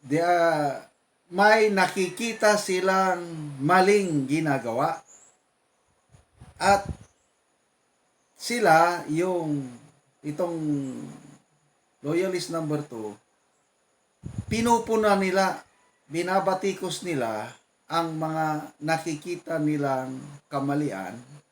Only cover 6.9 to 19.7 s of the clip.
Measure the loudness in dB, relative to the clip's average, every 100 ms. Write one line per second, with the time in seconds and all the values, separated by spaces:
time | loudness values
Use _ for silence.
6.9 | -10 -14 _ _ _ _ _ _ _ _
7.9 | _ _ _ _ _ -6 0 6 8 6
8.9 | 2 -4 -2 0 0 -2 -4 -4 -14 -20
9.9 | _ _ _ -12 -4 -4 -2 -2 -2 -4
10.9 | -10 -12 -16 -20 -20 _ _ _ _ _
11.9 | _ -4 -2 -2 -4 -4 -6 -2 -4 -6
12.9 | -10 -10 -12 _ _ _ _ _ _ _
13.9 | _ _ _ -12 -12 -6 -2 2 2 2
14.9 | 0 4 2 2 2 0 -2 -12 _ _
15.9 | _ _ -6 0 0 0 0 -2 -4 -6
16.9 | -6 -6 -4 -2 -4 -8 -14 _ _ _
17.9 | -2 -2 -4 -4 -2 -2 -2 -8 _ -4
18.9 | -2 -2 -8 -8 -10 -6 -2 0